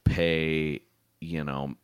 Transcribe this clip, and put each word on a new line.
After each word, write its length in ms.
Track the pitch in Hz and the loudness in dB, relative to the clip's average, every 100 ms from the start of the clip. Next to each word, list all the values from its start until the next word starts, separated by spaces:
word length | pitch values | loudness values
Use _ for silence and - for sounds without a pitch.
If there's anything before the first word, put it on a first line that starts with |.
pay, 760 | - - 85 80 80 80 78 71 _ _ _ - | 0 2 2 2 2 0 0 -4 _ _ _ -14
you 240 | 82 82 | -8 -6
know, 300 | 73 67 69 67 | -4 -4 -6 -8